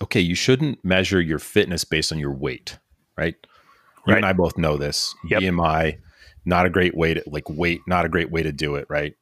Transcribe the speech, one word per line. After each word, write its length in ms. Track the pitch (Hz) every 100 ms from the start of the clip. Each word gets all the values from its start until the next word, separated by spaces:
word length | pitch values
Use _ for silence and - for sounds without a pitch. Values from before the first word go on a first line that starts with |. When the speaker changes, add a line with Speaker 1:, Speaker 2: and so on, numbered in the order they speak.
Speaker 1:
"Okay, 180 | - 104
you 140 | 87
shouldn't 480 | 90 - 131 151 -
measure 360 | 92 92 90 95
your 180 | 80 76
fitness 460 | - 104 92 85
based 260 | - 78 -
on 60 | 78
your 140 | 71
weight," 460 | 67 71 60 - - _ _ _ -
right? 180 | 82 - - _ _ _ _ _ -
You 60 |
Speaker 2:
Right. 20 | 101
Speaker 1:
and 80 | 98
I 60 |
both 240 | 92 82 -
know 200 | 80 73
this. 380 | 73 - - - 85
Speaker 2:
Yep. 120 | 104
Speaker 1:
B 60 | 95
M 140 | 87
I, 380 | 82 80 80 - - _ - -
not 200 | 87 87
a 60 | 90
great 260 | 92 90 80
way 160 | 82
to, 80 | 78 -
like, 220 | 73 -
weight, 300 | 78 85 82 -
not 180 | 90
a 40 | 82
great 220 | 87 78
way 120 | 82
to 100 | 78
do 220 | 71 76 71
it, 100 | -
right? 260 | 73 73 -